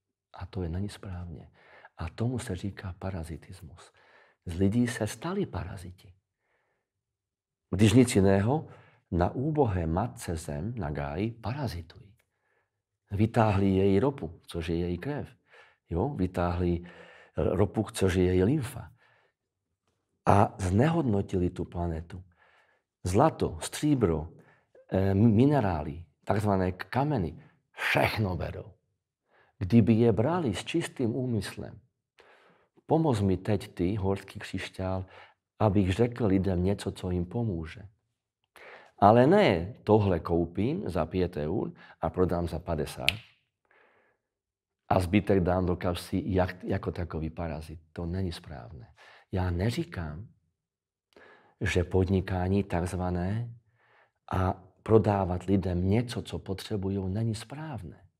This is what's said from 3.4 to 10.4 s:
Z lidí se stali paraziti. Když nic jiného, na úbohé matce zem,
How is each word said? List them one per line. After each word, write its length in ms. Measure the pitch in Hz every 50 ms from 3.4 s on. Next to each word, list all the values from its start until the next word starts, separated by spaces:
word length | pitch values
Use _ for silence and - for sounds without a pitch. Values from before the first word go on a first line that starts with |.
| - - 95 - 87 71 - - - - _ _ _ _ _ - _ _ _ _ _
Z 120 | 92 82 85
lidí 300 | 98 98 104 120 123 120
se 180 | 120 - 110
stali 400 | 107 - - - 165 190 202 185
paraziti. 680 | - - 90 82 92 - 95 - 90 92 - - - - _ _ _ _ _ _ _ _ _ _ _ _ _ _ _ _ _ _ _ _ _ _ _ _ _ _ _ _ _ _ _
Když 220 | - 90 107 107 110
nic 240 | 131 127 120 -
jiného, 520 | 101 95 98 98 98 101 113 139 160 - - - - - - _ _ _ _
na 200 | 101 85 87 -
úbohé 560 | - - 127 156 151 151 139 110 92 92 85
matce 500 | 80 80 90 110 120 - - - - 85
zem, 380 | 78